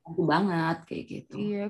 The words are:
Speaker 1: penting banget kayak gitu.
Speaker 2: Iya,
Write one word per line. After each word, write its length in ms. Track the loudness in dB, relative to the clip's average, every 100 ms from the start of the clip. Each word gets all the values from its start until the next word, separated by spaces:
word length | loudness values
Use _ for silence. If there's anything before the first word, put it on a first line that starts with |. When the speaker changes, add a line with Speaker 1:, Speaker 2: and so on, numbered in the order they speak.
Speaker 1:
penting 220 | -8 0 4
banget 520 | 4 4 2 0 -2 -4
kayak 180 | -10 -8
gitu. 300 | -12 -10 -6
Speaker 2:
Iya, 280 | -4 -2 -4